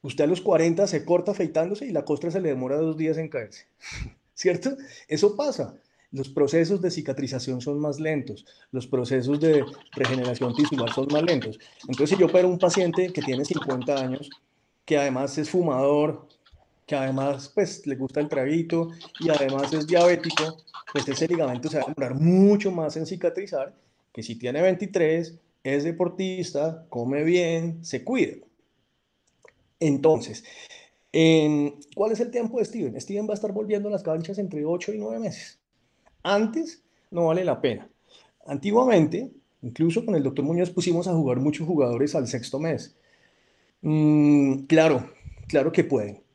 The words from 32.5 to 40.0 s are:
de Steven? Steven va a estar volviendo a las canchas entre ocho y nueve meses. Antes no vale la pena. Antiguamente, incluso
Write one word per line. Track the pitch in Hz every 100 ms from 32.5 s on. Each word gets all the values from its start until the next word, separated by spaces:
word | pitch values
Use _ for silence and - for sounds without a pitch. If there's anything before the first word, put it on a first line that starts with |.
| 247
de | 208
Steven? | 233 143 107
Steven | - 202 214
va |
a | 208
estar | 208
volviendo | 196 214 208 208
a |
las | 202
canchas | - 160 165 196
entre | 190 156 151
ocho | 180 190
y | 214
nueve | 208 226
meses. | 226 - - _ _ _ _ _ _ _
Antes | 170 202 220 320 320 - _ _ _
no | 175 165
vale | 170
la | 180 127
pena. | 135 104 - _ _ _ _ _ -
Antiguamente, | 143 190 214 254 202 156 170 262 - _ _
incluso | 123 120 165 170